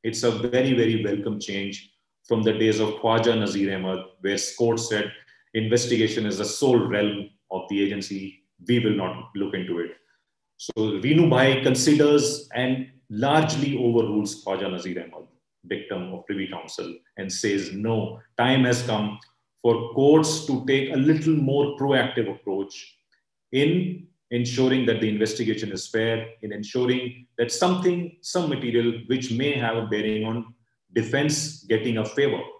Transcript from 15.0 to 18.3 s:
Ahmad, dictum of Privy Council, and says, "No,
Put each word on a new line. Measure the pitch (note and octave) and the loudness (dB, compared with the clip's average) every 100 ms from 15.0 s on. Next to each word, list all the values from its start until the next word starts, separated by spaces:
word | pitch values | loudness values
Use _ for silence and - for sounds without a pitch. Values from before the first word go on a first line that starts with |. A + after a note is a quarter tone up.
Ahmad, | E2+ E2+ - _ _ _ B2 | -10 -18 -20 _ _ _ -10
dictum | G2+ - F#2 F2+ | -10 -6 -8 -8
of | F#2 - | -12 -8
Privy | G2 F#2 | -8 -6
Council, | F2 - - F2 E2+ _ - | -10 -12 -12 -12 -14 _ -12
and | F#2+ | -10
says, | - G#2+ G2 F2 | -4 -2 -2 -4
"No, | F#2+ A2+ A2 G2 - _ | -6 -2 -2 -4 -10 _